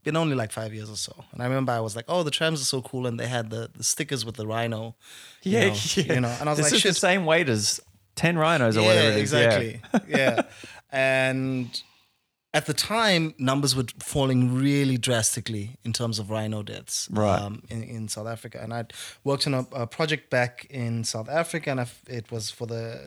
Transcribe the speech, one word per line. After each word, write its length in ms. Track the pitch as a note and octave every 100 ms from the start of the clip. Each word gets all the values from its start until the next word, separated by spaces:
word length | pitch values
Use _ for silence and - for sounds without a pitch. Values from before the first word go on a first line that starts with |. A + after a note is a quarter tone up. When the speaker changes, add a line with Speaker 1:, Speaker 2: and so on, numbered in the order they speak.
Speaker 1:
been 140 | D#3 D#3+
only, 180 | E3 C3
like, 160 | A2+
five 220 | - A2
years 160 | A2 G#2+
or 80 | G#2+
so. 180 | - - -
And 100 | -
I 40 | B2
remember 260 | C3+ B2+
I 80 | A#2
was 160 | A2 A2
like, 80 | A#2
"Oh, 140 | F3+
the 80 | D#3
trams 280 | - D#3+ D#3
are 40 | C3
so 160 | C3+
cool." 260 | - C3 B2+
And 100 | A#2
they 100 | A#2
had 220 | B2 A2
the, 200 | A2+ A#2
the 100 | - -
stickers 400 | - D3 C3+ A2+
with 100 | G#2+
the 100 | G#2+
rhino, 500 | A2 A#2 A2 A2+ - - - - -
you 100 | F#3+
Speaker 2:
Yeah, 140 | A3 G3
Speaker 1:
know, 60 | G#2 C3+ G3
Speaker 2:
yeah. 180 | C#3+ C#3+
Speaker 1:
you 40 |
know, 160 | A#2+ B2
and 80 | D3
I 20 |
was 60 | D3+
Speaker 2:
This 80 | D3+
Speaker 1:
like, 80 |
Speaker 2:
is 80 | -
Speaker 1:
"Shit." 120 | G3 E3
Speaker 2:
the 40 |
same 260 | F#3 F#3+ D#3+
weight 220 | E3 D3+
as 320 | A2 G#2 - - _ _ -
ten 220 | E3 E3+
rhinos 380 | D#3 E3 A#2 A2
or 60 |
Speaker 1:
Yeah, 60 | G#2+
Speaker 2:
whatever 200 | A2 -
it 140 | G#2+
is. 80 | G#2
Yeah. 80 | - A#2
Speaker 1:
exactly. 300 | G#2+ A2+ A2+ - A3+ -
Speaker 2:
<laughs> 20 |
Speaker 1:
Yeah. 320 | D3 C3 A#2 - - - - -
And 880 | C3+ C3 C3 C3 C3 C3 C3 A#2+ - - _ _ _ _ _ _
at 140 | D3+ -
the 60 |
time, 600 | - - A3 A3 F3 D#3+ -
numbers 380 | C3 C#3 C#3+ B2+
were 80 | A#2+ -
falling 560 | - D3+ C3+ B2+ B2 B2+
really 420 | C#3 C#3+ C3+ B2+
drastically 800 | B2+ A#2 A2 - A2+ G#2+ G#2 -
in 80 | A#2
terms 280 | A2 A#2 G#2+
of 100 | G2+
rhino 340 | A2 G#2+ G#2+
deaths, 460 | G#2 G#2 - - -
Speaker 2:
Right. 260 | G#2+ G#2 G2
Speaker 1:
um, 260 | G2+ G#2+ -
in, 140 | A2+
in 240 | A2 A#2 G#2+
South 200 | - A2
Africa. 340 | A2+ A#2 B2
And 100 | A#2
I'd 200 | A#2 A2+ - - - C#3
worked 200 | C#3 D3+
on 80 |
a, 140 | C3 B2+
a 120 | C3 A#2
project 440 | - D#3 D3+ -
back 360 | B2+ B2 - -
in 340 | C3+ A#2 A#2
South 240 | A#2 A2+ A2
Africa, 420 | D#3 E3 E3 D3+
and 100 | C3
I've, 200 | A#2+ - -
it 240 | B2 -
was 180 | A#2 G#2+
for 160 | - A2+
the 380 | A#2 A2+ B2